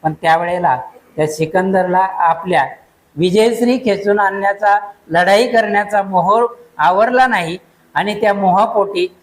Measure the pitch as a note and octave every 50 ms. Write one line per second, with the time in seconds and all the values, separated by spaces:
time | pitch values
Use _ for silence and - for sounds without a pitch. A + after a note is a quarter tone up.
0 | - D#3+ D#3+ - - E3 D#3+ E3 E3+ F3 F3 F3+ F3+ E3 C3 B2 - - - -
1 | _ _ _ - D#3 D#3 D#3 - D#3+ D#3 - F#3 F#3 F#3+ F#3+ F#3+ F#3 F3+ F3+ F#3
2 | F#3+ F#3+ - - - E3+ E3 - - F#3+ F3 D#3+ C3+ B2+ - - _ _ _ _
3 | _ _ _ C#3+ E3 F#3 F3 G#3+ A3 A#3 A#3 G#3+ A#3+ A#3+ B3 C4 - A#3+ G3+ G3
4 | G3+ G#3 G3+ G#3 G3+ G3 G3 G3 G3 G3 G3+ G3+ G#3 G#3 G3+ G#3 G#3 - - _
5 | _ _ D#3+ E3 F3+ F3+ G3 G#3 A#3+ B3+ A#3+ A3+ A3 G#3 G#3 G#3 G#3 G3+ G#3 G#3
6 | G3 G3 F#3+ F#3 F3 F3+ G3+ A3+ A#3+ A#3+ - - - - _ - D3+ E3 F3+ F#3+
7 | G#3+ A#3+ B3 B3 G3 F#3+ A3+ G3 F3 E3 E3+ F#3 _ _ _ _ _ _ _ D3
8 | F3 G3+ G#3+ G3+ A3 G#3+ G3+ G3 G3 F#3 F3 F#3+ G#3+ A3 A3+ G#3+ G3 G3 - F#3
9 | F3+ F#3 - _